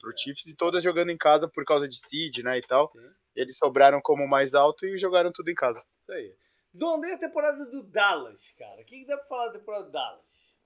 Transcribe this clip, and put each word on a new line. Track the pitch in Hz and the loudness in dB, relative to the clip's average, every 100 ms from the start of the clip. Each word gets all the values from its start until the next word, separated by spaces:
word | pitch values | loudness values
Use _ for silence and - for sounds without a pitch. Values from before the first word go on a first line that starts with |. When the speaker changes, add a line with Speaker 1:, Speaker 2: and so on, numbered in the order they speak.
Speaker 1:
Pro | 113 | -10
Speaker 2:
É. | - | -8
Speaker 1:
Chiefs, | 139 - 160 | -8 -8 -10
e | 151 | -4
todas | 170 175 | -2 0
jogando | 170 170 175 | 0 0 -2
em | 170 | 0
casa | 156 151 160 | 4 4 2
por | - | -4
causa | 143 147 139 | 0 0 0
de | 123 | -8
seed, | - 151 160 120 | -8 -6 -6 -6
né, | 123 127 | -4 -4
e | |
tal. | - 131 151 | 0 2 2
Speaker 2:
Sim. | - - _ _ - | -2 -20 _ _ -8
Speaker 1:
Eles | 131 - | -6 0
sobraram | 147 135 139 143 | 2 8 8 6
como | - 143 139 | 2 0 2
mais | 139 139 | 2 4
alto | 143 147 151 190 | 4 4 2 -6
e | 190 | -4
jogaram | 190 180 175 | 2 2 2
tudo | - 160 | -2 -8
em | |
casa. | 170 131 117 - _ | -2 -2 -4 -12 _
Speaker 2:
Isso | - | -16
aí. | 185 104 _ _ _ _ | -14 -14 _ _ _ _
Dom, | 175 330 320 | -8 -4 -4
e | 330 | -6
a | 370 | -8
temporada | 320 320 294 285 262 | -8 -4 -2 -4 -8
do | 269 | -14
Dallas, | 196 202 202 165 123 98 _ - | -8 0 0 0 -6 -18 _ -20
cara? | 110 98 | -20 -20
O | |
que | 117 262 | -20 -16
que | 254 | -10
dá | 285 | -10
pra | - | -8
falar | 254 233 | -8 -8
da | 208 | -10
temporada | - 208 | -12 -12
do | 160 | -10
Dallas? | 143 - - _ _ _ _ | -10 -10 -12 _ _ _ _